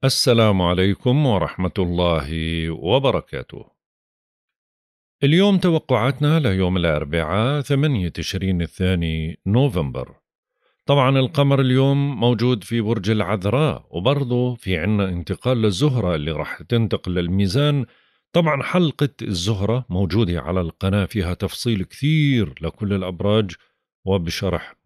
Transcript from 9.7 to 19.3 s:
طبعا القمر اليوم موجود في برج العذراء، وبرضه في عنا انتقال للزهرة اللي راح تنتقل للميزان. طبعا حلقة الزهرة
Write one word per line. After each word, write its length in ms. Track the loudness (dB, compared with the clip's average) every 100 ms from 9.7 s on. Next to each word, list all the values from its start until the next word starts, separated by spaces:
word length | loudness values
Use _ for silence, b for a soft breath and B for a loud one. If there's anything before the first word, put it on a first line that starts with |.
| 0 -4 -6 -10 -14 _ _ _ _ _ _ -2
طبعا 320 | 2 4 2
القمر 420 | 0 2 2 4
اليوم 600 | 4 4 4 2 0 0
موجود 440 | 0 2 2 0
في 160 | -2 -4
برج 300 | -2 -2 0
العذراء، 760 | 0 0 -2 0 0 0 -2 -8
وبرضه 640 | -2 0 0 0 0 -2
في 220 | -4 -4 -2
عنا 320 | 0 0 0
انتقال 540 | -2 -4 -4 -2 0
للزهرة 520 | 0 2 0 2 0
اللي 180 | 0 -2
راح 300 | -4 -6 -10
تنتقل 520 | -2 0 2 -2 -2
للميزان. 720 | -2 0 0 0 2 0 0 -4 b b b b
طبعا 300 | 0 2 0
حلقة 520 | -2 0 0 0 -4 _
الزهرة 640 | -6